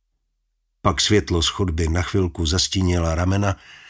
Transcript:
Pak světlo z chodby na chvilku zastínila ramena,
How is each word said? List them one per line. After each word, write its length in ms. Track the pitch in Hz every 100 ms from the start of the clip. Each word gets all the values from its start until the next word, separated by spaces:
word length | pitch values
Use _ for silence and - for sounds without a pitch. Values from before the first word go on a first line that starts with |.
| _ _ _ _ _ _ _ _
Pak 180 | 101 78
světlo 420 | - 107 - 85
z 60 | -
chodby 400 | - 95 80 80
na 140 | 85
chvilku 440 | 87 101 90 - 82
zastínila 680 | 92 - 98 92 87 82
ramena, 420 | 80 90 98 101 95 - -